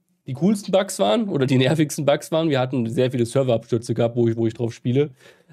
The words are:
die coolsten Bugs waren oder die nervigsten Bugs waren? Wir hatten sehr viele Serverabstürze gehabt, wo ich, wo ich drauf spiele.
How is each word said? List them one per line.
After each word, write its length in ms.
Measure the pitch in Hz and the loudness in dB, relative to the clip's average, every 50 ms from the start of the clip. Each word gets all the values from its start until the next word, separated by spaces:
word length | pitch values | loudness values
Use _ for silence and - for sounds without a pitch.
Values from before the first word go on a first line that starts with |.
| _ _ _ _ _ - | _ _ _ _ _ -12
die 60 | 131 | -6
coolsten 400 | 127 160 196 220 202 - - 185 | 0 2 2 2 0 -2 0 0
Bugs 260 | 190 202 196 - - | 0 0 0 -2 0
waren 300 | 196 202 220 240 226 196 | 0 2 2 0 0 -2
oder 160 | 175 143 131 | 0 0 0
die 120 | 127 127 123 | 2 4 4
nervigsten 480 | 127 127 160 151 160 151 - - 147 | 4 4 2 2 0 -2 -2 -2 0
Bugs 280 | 135 147 147 - - 165 | 0 0 0 -2 -2 -2
waren? 160 | 160 165 165 | 0 0 2
Wir 100 | 143 127 | 0 0
hatten 260 | 127 123 139 131 117 113 | 0 -2 -2 -2 -2 -2
sehr 220 | 117 - 127 127 | 0 0 0 0
viele 140 | 135 123 117 | 0 -2 -2
Serverabstürze 680 | 113 - 135 135 127 117 110 - - 123 113 - - 117 | 0 2 0 2 2 0 0 0 -2 -4 -4 -2 -4 -2
gehabt, 240 | - 120 117 120 123 | 0 0 0 2 2
wo 100 | 117 117 | 0 0
ich, 80 | 113 | 2
wo 100 | 117 113 | 0 -2
ich 100 | 113 113 | -2 -2
drauf 180 | - 120 113 117 | -4 -6 -6 -6
spiele. 380 | - _ 123 120 139 147 151 - _ _ - - _ _ _ | -6 _ -2 0 0 0 -2 -6 _ _ -20 -20 _ _ _